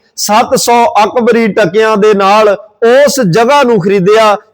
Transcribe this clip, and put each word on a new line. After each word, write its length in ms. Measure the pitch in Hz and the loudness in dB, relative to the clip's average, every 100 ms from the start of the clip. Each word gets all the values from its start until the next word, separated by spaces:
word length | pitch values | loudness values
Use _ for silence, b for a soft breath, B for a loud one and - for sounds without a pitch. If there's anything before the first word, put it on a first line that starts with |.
| _ - | _ -12
ਸੱਤ 400 | - 214 233 247 | -4 -2 0 -2
ਸੌ 300 | - 240 233 208 | 0 0 0 0
ਅਕਬਰੀ 440 | 208 240 233 233 226 | -2 -2 -2 0 -2
ਟਕਿਆਂ 500 | 190 208 196 220 220 | -2 -2 0 -2 0
ਦੇ 160 | 214 | 0
ਨਾਲ 360 | 202 196 214 214 190 - _ | 0 0 2 0 -2 -8 _
ਉਸ 360 | 226 254 285 262 208 | 0 2 2 0 -2
ਜਗ੍ਹਾ 340 | 165 233 285 | 0 2 2
ਨੂੰ 160 | 254 226 | 2 0
ਖਰੀਦਿਆ, 580 | 180 202 180 214 214 202 - | 0 0 2 2 2 0 -6